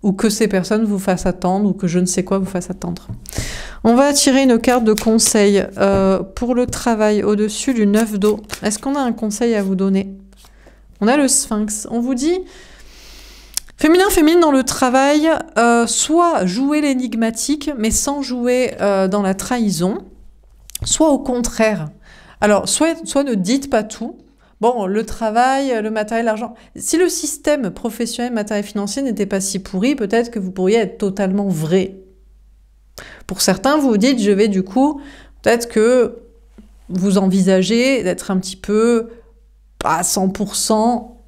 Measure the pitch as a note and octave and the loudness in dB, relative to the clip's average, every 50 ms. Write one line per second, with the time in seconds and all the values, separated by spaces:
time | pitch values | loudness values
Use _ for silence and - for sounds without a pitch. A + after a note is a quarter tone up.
0 | - G#3 F#3 F#3+ - A3+ G#3+ - A3+ G#3+ G#3+ F#3 F3+ - G#3+ G#3+ A3+ G#3+ G#3 G3 | 2 0 0 2 0 0 2 2 0 0 0 0 0 0 0 0 0 0 -2 -2
1 | F#3+ - F#3 F3 - F#3+ F3+ F3+ - F3+ F#3 G3 G#3 G3+ F3+ G3 - F3 D#3+ F3+ | 0 -2 -2 0 0 -2 -2 0 -2 -2 0 2 0 0 0 0 -2 -2 0 0
2 | F3+ F#3 - - F3+ - G3+ G3 F#3+ F#3 - F3+ F3 - F#3 - - F3 E3+ F3 | 0 0 0 -2 -2 -2 -2 -2 -2 -2 -4 -6 -6 -6 -10 -10 -8 -8 -8 -10
3 | - - - - - - - - - - - - - - - - - A3+ A#3 B3 | -10 -14 -14 -14 -14 -10 -8 -8 -8 -8 -8 -10 -12 -14 -14 -2 2 2 4 4
4 | C#4 C#4+ C#4+ C#4 - C#4 C4 C4+ C#4 C4 A#3+ A3+ A#3+ - B3 B3+ A#3 G#3+ G#3+ G#3+ | 4 4 4 2 2 4 4 4 4 4 4 4 4 2 2 2 4 2 2 2
5 | - A3+ A3 A3+ A3+ - - A3+ G3+ G3+ G3+ G3 - - - G3 G3 G3 G3 F#3+ | 2 2 2 2 2 2 2 4 4 4 4 2 0 -2 -2 0 0 2 2 2
6 | F#3+ F#3+ F#3+ F#3+ - F#3+ - - B3 A#3+ B3+ A#3+ A#3+ - - - - B3 A#3 G#3+ | 2 2 2 0 -2 -6 -8 -6 -4 -2 0 0 0 -2 -4 -4 -2 -2 0 2
7 | G#3+ G#3+ G#3+ G#3 - G3+ G#3+ G3+ G#3+ G#3+ G#3+ - - - C4 A#3 G#3+ G3+ G3+ G#3+ | 2 2 2 2 2 0 0 0 0 -2 -4 -4 -4 -2 0 2 2 2 4 2
8 | A3+ A3 G#3+ G3+ F#3+ G#3 G#3+ G#3 - - - - - G3+ G#3+ G#3+ - C#4 C#4 C#4+ | 2 0 -2 0 0 0 0 0 -4 -12 -14 -6 -4 -4 -4 -4 -4 -4 -2 -2
9 | C4+ B3 A#3 A3+ A3 G#3+ G#3 - B3 A#3+ A3+ G#3+ G3+ G3 G3 F#3 F#3+ G3 G3 F#3+ | -2 -2 -2 -4 -4 -6 -4 -2 0 0 0 0 0 -2 -2 0 0 0 0 0
10 | F#3+ G3 G3 G3 - - - - - - - - - - - _ - - - - | -2 -4 -10 -16 -20 -20 -20 -20 -20 -20 -20 -20 -20 -20 -20 _ -20 -20 -10 -2
11 | G3+ G#3+ B3+ D4 C#4+ C4 B3+ - - - A3+ G#3 G#3+ G#3 G#3 - - - - A#3 | 2 2 4 4 4 2 2 0 -2 -2 -2 -2 -2 -4 -4 -8 -8 -6 -4 -4
12 | A#3+ B3 C4+ A#3+ C4+ D#4 F4 F#4+ F4+ - - - - - - - - - - - | -2 -2 -2 -2 0 0 -2 -2 -4 -8 -14 -20 -20 -20 -20 -20 -20 -20 -20 -20
13 | - - - - - - - - - - - - - - - - - D#4 E4 F4+ | -20 -20 -20 -20 -20 -20 -20 -20 -20 -14 -14 -14 -14 -14 -12 0 2 4 4 4
14 | F#4+ G#4 G4+ F#4 D#4 D4+ E4 F4 E4+ D#4 C#4+ C4+ B3+ C4 - - - B3+ A#3+ C4 | 4 4 4 4 4 4 6 6 4 4 4 2 2 0 -2 0 0 2 4 4
15 | C4+ C#4 D4 D4+ D4 D#4+ D#4+ - - - - - A#3 A#3 A#3 A#3 A#3 A3+ - - | 4 4 2 2 2 2 0 0 -2 -4 0 2 4 4 4 4 2 0 0 -2
16 | - - D4+ E4+ F4 E4+ E4 A#3 F#3 F#3 F3 A3 C4+ C#4 D4 D4+ D4+ D4 C4+ B3+ | -2 0 2 2 4 4 2 2 0 0 -2 0 0 0 0 0 0 0 0 0
17 | B3+ B3 G#3+ A3+ A3+ A3+ A3+ A#3 - - C#4 D4+ - - D4 B3+ G#3+ A3+ A3 - | -2 -4 -2 -2 -2 -2 -2 -4 -4 -4 -4 -4 -2 -6 -6 -2 -2 0 0 0
18 | - C#4+ C#4 C#4+ C4+ A#3 B3 B3 A#3+ A#3+ B3 B3+ B3+ A#3 - - - G3+ G3 F#3+ | -2 -2 -2 -4 -4 -6 -4 -4 0 0 0 2 0 -2 -2 -2 0 0 2 2
19 | F#3+ F#3+ F#3+ G#3 G3+ F#3+ F#3+ G3 - - B3+ B3 A#3 G#3 F#3 D#3 F3 - D#4 F#4 | 2 2 0 0 0 0 -2 -2 -2 -4 -2 0 0 0 0 0 0 -2 -2 -4
20 | - - - - - - - - _ - - - - - - - - - - - | -8 -12 -20 -20 -20 -20 -20 -20 _ -20 -20 -20 -20 -18 -12 -10 -4 -4 0 2
21 | D#4 D#4+ C#4+ - - - B3 A#3+ A#3+ - - - A3+ A3 G#3+ F3 D#3 D3+ - - | 4 4 4 2 0 -2 -4 -2 -2 -4 0 0 0 0 0 -2 -6 -8 -12 -16
22 | - - - - - - - - - G#3 G#3 F#3+ - F3+ - - D4 E4 E4 E4 | -20 -20 -20 -20 -20 -20 -8 -2 2 2 2 2 2 0 0 0 2 0 0 -2
23 | E4 - - C#4 C#4+ C#4 A#3+ G3+ F3+ F3 A#3+ C#4 C4+ - - A3 G#3 G#3+ - - | -8 -4 -2 -2 0 0 0 -2 0 0 -2 -2 -2 0 -2 -2 -2 -2 -10 -12
24 | A3+ B3+ F4 - - _ _ _ _ _ _ _ G3+ A#3 B3+ A#3+ G3+ F#3 G3 G#3 | -12 -12 -12 -14 -20 _ _ _ _ _ _ _ -2 0 0 0 -2 -2 -2 -2
25 | A3+ - - - A#3 A3 G#3+ A3+ B3 C4 C4+ C4+ C#4 C4+ B3 A3+ G#3+ A3 A3 A3 | -2 -4 -6 -4 -4 -2 2 2 2 2 2 0 0 0 -2 -2 -2 -4 -4 -4
26 | G#3+ G#3+ A3+ A3+ A#3 A3+ G#3+ G#3+ A#3 A#3 - - - - _ - - - - D#4+ | -4 -2 -2 -2 0 0 -2 -2 -4 -10 -12 -14 -20 -20 _ -12 -6 -2 0 2
27 | F#4 E4+ - - - D4+ - - - D#4 D4 D4 B3+ F#3+ F3 - - A#3+ G#3+ - | 2 2 0 -2 -6 -6 -8 -4 -2 0 0 0 0 -4 -6 -6 -8 -8 -6 -4
28 | A#3+ A3+ A3+ - A#3+ B3 B3 A3 G#3 G#3+ G#3+ G#3 G#3 G#3 - G#3 G3+ G3+ G3+ C#4 | -6 -6 -4 -6 -6 -4 -4 -4 -4 -2 -4 -4 -4 -4 -6 -6 -6 -4 -4 -4
29 | C#4 C4+ A3 F#3+ G#3 G3 - G3 F#3+ G3 - G3 F#3+ - - F#3 F#3+ B3+ D4 C#4 | -4 -4 -2 -2 -4 -2 -2 -4 -4 -4 -6 -6 -8 -6 -4 -2 0 0 0 -2
30 | A3 G3 - A#3 A#3+ A#3+ A#3 A3+ F#3+ F#3 F#3 F#3+ F#3 F#3 G#3 A#3 A3 F#3 - - | -2 0 0 0 0 -2 -4 -6 -8 -6 -4 -2 0 2 2 2 2 -2 -4 -4
31 | - G3+ F#3+ G3 G3+ F#3+ F#3 G3+ G3+ G3 F3+ D#3 D#3 D#3 E3+ F#3+ F#3 - - - | -4 -4 -2 -2 -2 -2 0 -2 0 -2 -2 -2 -2 0 0 0 0 -2 -8 -16
32 | - - _ _ - _ - _ - _ - _ _ _ _ _ _ _ _ - | -20 -20 _ _ -20 _ -20 _ -20 _ -20 _ _ _ _ _ _ _ _ -20
33 | - - - - - - F#3+ F#3 - - F#3+ F#3+ G3 C4 C#4+ D#4 C#4+ C4+ A3+ G#3 | -20 -20 -20 -20 -12 -12 -6 -2 2 2 2 2 2 2 2 2 2 2 2 4
34 | G3 C4 C#4+ A#3+ G3+ G3+ G#3 F#3+ G#3+ A3+ G3+ F#3+ F#3 - - B3+ C4+ D4 D#4 C#4+ | 4 2 2 2 2 2 4 4 4 2 2 0 -2 0 2 2 2 2 0 -2
35 | - - - - - - - - - - A3+ A#3 A#3 A#3 - A3 G#3+ A3+ B3 B3+ | -10 -16 -20 -20 -20 -20 -20 -4 2 2 2 2 0 -2 0 2 2 4 4 4
36 | A#3+ - - - - - _ - _ - _ - - - - - - - E3+ F#3 | 2 2 -2 -10 -20 -20 _ -20 _ -20 _ -20 -20 -20 -20 -20 -16 -8 -6 -2
37 | F3 G3+ F#3+ G3+ F#3+ F#3+ F3+ G3 F#3 F#3+ F#3+ F#3 F#3 F3+ A3 A#3 A#3+ C4 C#4 B3 | 0 2 2 4 2 4 2 2 4 4 4 2 2 2 2 2 2 2 2 0
38 | - F3+ F3+ F3+ - - G3 F#3+ F#3 - - - - - G3+ G#3+ A3 A#3 A#3+ A#3 | 0 -2 -4 -4 -4 -4 -4 -4 -4 -4 -12 -12 -6 -2 0 2 4 4 2 2
39 | A3 A#3 - - - - _ _ _ _ _ _ _ _ _ _ - - D#3 E3 | 0 -4 -12 -20 -20 -20 _ _ _ _ _ _ _ _ _ _ -4 -2 -2 -2
40 | F3+ - - G3+ F#3+ F#3+ F#3+ - G#3+ F#3 - - - - A3 G#3+ G#3+ A#3 B3 A3+ | -2 -2 -2 0 -2 -2 -2 -2 -6 -6 -4 -6 -2 0 0 2 2 0 0 -2
41 | - - - - - | -4 -10 -20 -20 -20